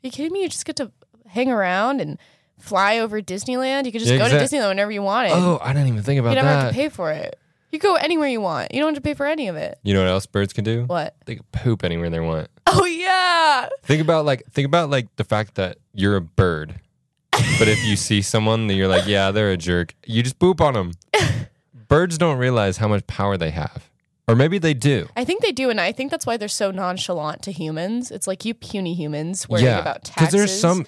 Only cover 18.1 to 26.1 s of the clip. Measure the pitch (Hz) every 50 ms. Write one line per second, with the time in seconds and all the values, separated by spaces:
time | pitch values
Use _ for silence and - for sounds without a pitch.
18.1 | 107 101 95 - - 110 107 110 113 113 113 104 98 95 95 95 92 - 92 101
19.1 | 101 98 98 98 98 107 107 101 92 87 82 90 87 87 85 - - _ _ -
20.1 | 113 113 120 127 - - 180 185 185 165 165 143 127 104 90 87 85 - _ _
21.1 | - 415 - - - - - - _ _ _ _ - 117 - - 143 160 180 175
22.1 | 165 156 175 160 143 123 127 127 123 110 101 95 90 - 110 104 104 95 - -
23.1 | - - 98 101 98 87 82 80 82 80 80 - - - - _ _ _ _ _
24.1 | _ _ _ - 113 120 139 165 196 190 165 160 143 120 117 147 135 98 76 -
25.1 | - 233 254 262 370 440 - 403 254 254 262 247 220 208 170 196 - - 262 277